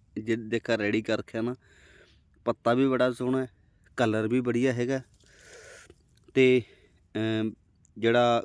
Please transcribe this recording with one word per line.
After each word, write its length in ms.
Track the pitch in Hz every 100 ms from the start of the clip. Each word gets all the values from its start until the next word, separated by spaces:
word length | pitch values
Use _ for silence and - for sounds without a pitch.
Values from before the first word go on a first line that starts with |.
| _ -
ਜੇ 180 | 110 117
ਦੇਖਾ 420 | 110 113 - 113
ਰੈਡੀ 240 | 104 110
ਕਰ 160 | 107 107
ਰੱਖਿਆ 240 | - 113
ਨਾ, 140 | 117 127 _ _ - - - _ _ _ -
ਪੱਤਾ 280 | 113 120
ਵੀ 140 | 123 135
ਬੜਾ 240 | 127 127
ਸੋਹਣਾ 300 | 120 127 131
ਹੈ, 80 | 127 _ _ _ _ -
ਕਲਰ 300 | 113 110 110
ਵੀ 120 | 123
ਵਧੀਆ 340 | 123 120 131
ਹੈਗਾ। 280 | 120 120 135 - _ _ - - - - - - - _ _ _
ਤੇ, 280 | - 131 127 113 - _ _ _ 107
ਅਮ, 360 | 110 110 110 101 _ _ _ -
ਜਿਹੜਾ 460 | 113 120 120 117